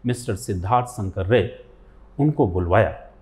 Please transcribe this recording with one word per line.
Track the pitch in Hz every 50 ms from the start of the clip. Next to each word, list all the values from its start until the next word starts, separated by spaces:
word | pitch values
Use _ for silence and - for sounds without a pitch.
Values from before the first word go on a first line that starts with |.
| -
मिस्टर | 123 120 - - - 101
सिद्धार्थ | 90 - - 101 87 87 98 123 123 120
शंकर | - - - 101 95 - 101 92
रे, | 95 123 117 90 - - - - - - - - - - - - - - -
उनको | 139 151 147 - 139
बुलवाया | 95 85 90 90 85 92 110 101 78 - - - - - _